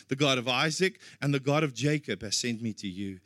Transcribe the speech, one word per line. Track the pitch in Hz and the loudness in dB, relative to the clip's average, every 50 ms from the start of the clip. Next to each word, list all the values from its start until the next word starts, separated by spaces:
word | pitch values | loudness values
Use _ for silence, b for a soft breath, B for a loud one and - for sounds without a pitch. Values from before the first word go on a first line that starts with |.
| B B | B B
the | 139 139 | -2 2
God | 151 139 131 127 | 4 4 4 2
of | 113 131 | 2 0
Isaac, | 123 127 147 160 147 - 185 185 - - B B B B | 2 2 2 2 2 2 0 0 0 -4 B B B B
and | 139 143 143 | 0 0 0
the | 139 | 2
God | 127 143 143 156 160 | 2 2 2 2 2
of | 143 120 | 0 0
Jacob | 110 127 147 151 147 - 131 107 90 | 0 0 2 2 0 -2 -4 -6 -6
has | 113 101 - | -4 -4 -2
sent | - - 120 117 107 | -2 0 -2 -2 -2
me | 117 113 98 | -4 -6 -6
to | - - 98 | -4 -8 -8
you. | 87 95 101 98 95 90 b | -6 -6 -6 -8 -8 -10 b